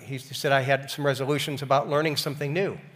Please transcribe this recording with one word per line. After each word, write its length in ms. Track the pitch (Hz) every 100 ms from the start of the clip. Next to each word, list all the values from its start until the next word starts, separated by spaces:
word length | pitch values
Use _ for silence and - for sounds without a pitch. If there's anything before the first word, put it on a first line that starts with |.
he 160 | - 131
said, 340 | - 127 147
"I 100 | 139
had 280 | 131 135 139
some 160 | - 143
resolutions 560 | 127 135 151 151 139
about 260 | 135 139 196
learning 280 | 147 160 143
something 360 | 156 143 143
new. 260 | 170 190 90 -